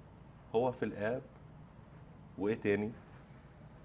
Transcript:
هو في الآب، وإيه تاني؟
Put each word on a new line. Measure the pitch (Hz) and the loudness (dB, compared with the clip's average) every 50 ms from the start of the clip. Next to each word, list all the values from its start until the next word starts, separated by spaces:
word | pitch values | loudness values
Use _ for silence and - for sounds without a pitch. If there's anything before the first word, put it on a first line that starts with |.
| - - - - - - - - - - - | -16 -16 -16 -16 -16 -16 -16 -16 -4 2 4
هو | 113 127 127 120 | 6 6 6 4
في | - - | 2 0
الآب، | 107 - 101 104 110 123 131 - - - - - - - - - - - - - - - - - - - - - - - - | 0 2 2 2 2 2 0 -2 -6 -12 -16 -16 -16 -16 -16 -16 -16 -16 -16 -16 -16 -16 -16 -16 -16 -16 -16 -16 -10 -2 2
وإيه | 95 104 - | 4 4 4
تاني؟ | - - 104 101 104 104 113 120 - - - - - - - - - - - - - - - - - | 6 8 8 8 8 6 4 0 -4 -10 -16 -16 -16 -16 -16 -16 -16 -16 -18 -16 -16 -16 -16 -16 -16